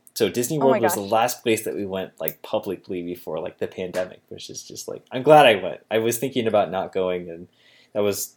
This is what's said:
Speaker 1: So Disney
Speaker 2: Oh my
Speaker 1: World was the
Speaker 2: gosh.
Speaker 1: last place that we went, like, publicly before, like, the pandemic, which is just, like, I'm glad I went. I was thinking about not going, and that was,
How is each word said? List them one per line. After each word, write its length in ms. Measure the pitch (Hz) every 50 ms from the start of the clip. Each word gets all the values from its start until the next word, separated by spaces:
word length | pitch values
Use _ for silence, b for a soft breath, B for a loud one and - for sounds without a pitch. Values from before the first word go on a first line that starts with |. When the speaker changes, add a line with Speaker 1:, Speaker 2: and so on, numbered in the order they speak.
| _ - _
Speaker 1:
So 140 | - 117 -
Disney 300 | - 123 123 127 160 151
Speaker 2:
Oh 40 | 135
my 40 | 135 127
Speaker 1:
World 100 | - 113
was 120 | 110 -
the 60 | 107 101
Speaker 2:
gosh. 80 | 98
Speaker 1:
last 320 | 110 110 117 127 - - -
place 220 | 120 110 107 -
that 100 | 107 -
we 120 | 87 101
went, 260 | 95 95 95 90 - - _
like, 220 | 78 80 - - -
publicly 600 | - - 107 - 104 92 - - - 98 90 87
before, 360 | 87 87 - - 85 78 80
like, 200 | 82 90 - _
the 80 | 101
pandemic, 540 | 92 - - 92 90 85 90 92 92 - - _ _
which 220 | - 98 - -
is 120 | - - -
just, 240 | - - - -
like, 160 | - - - - _
I'm 120 | 110 131 127
glad 240 | 147 156 151 143
I 80 | 123 110
went. 260 | 95 92 87 69 - - _
I 80 | - 113
was 200 | 113 117 117 -
thinking 280 | - 135 131 127 113
about 240 | 110 104 104 95 80
not 220 | 90 95 87 - -
going, 380 | 95 92 92 92 90 87 87
and 180 | 82 85 90 - b b b b b b b b _
that 60 | 107
was, 360 | 104 104 98 - - - -